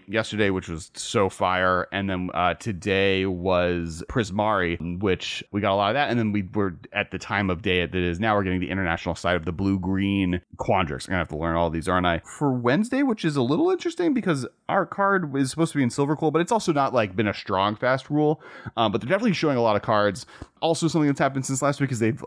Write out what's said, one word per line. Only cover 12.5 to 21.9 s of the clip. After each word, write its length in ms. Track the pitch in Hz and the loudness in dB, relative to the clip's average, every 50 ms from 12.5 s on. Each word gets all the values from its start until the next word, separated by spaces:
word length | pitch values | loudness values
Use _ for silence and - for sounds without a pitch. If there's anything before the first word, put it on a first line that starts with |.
| 127 | 0
Wednesday, 500 | 123 117 120 135 185 220 240 269 269 294 | 0 2 2 2 2 0 0 0 0 2
which 220 | 262 214 - - | 0 0 0 -2
is 100 | 160 147 | -2 0
a 60 | 143 | 0
little 280 | 120 123 151 262 330 370 | 0 2 2 2 2 2
interesting 440 | 381 359 - 339 - - 349 330 262 | 0 0 -2 -6 -4 -2 -2 0 0
because 340 | 240 - 190 156 135 120 - _ _ - - | 0 0 0 -2 -2 -4 -8 _ _ -6 -2
our 160 | 165 196 165 | 0 0 0
card 500 | - - 202 196 196 196 185 175 143 135 | -2 -2 0 0 2 2 0 0 -2 -2
is 140 | 139 135 127 | -2 -2 -2
supposed 240 | - 151 165 156 - | 0 0 -2 0 2
to 40 | |
be 60 | 143 131 | 2 0
in 60 | 120 | 2
Silverquill, 420 | - - 143 143 156 143 160 151 | 2 0 0 0 0 0 0 0
but 80 | 139 160 | 2 2
it's 140 | 175 - 240 | 0 2 0
also 180 | 208 - 185 | 0 2 0
not, 220 | 156 143 135 117 117 | 2 2 2 2 2
like, 240 | 123 110 95 92 | 2 0 0 0
been 100 | 107 107 | 0 0
a 60 | 104 98 | 0 0
strong 420 | - - - 98 92 98 104 107 | -2 -4 -2 2 2 2 2 0
fast 340 | - 127 123 131 135 - - | 0 0 0 0 0 -2 -2
rule. 320 | 147 151 151 151 156 - - - - - - - - | 0 2 2 2 2 0 -4 -20 -20 -14 -14 -10 -2
Um, 160 | 117 113 107 104 | 0 0 2 2
but 80 | 110 | 0
they're 80 | 110 127 | -2 0
definitely 240 | 185 208 247 226 160 | 0 2 2 2 0
showing 240 | - 165 151 135 | 2 2 0 2
a 40 | 120 | 4
lot 140 | 117 110 104 | 4 4 2
of 60 | 101 | 2
cards. 440 | - - 110 104 104 101 95 127 - - - - - - _ - | 2 2 2 4 4 2 0 -2 -10 -16 -18 -20 -20 -20 _ -4
Also, 260 | - 165 165 - 165 | -2 0 0 2 0
something 200 | 156 165 165 151 | 0 2 4 4
that's 120 | 143 139 - | 4 4 2
happened 260 | 156 135 135 139 131 | 0 0 0 -2 -4
since 160 | - 135 127 | -4 -4 0
last 200 | 147 143 139 - | 0 0 0 0
week 100 | 139 120 | -2 -2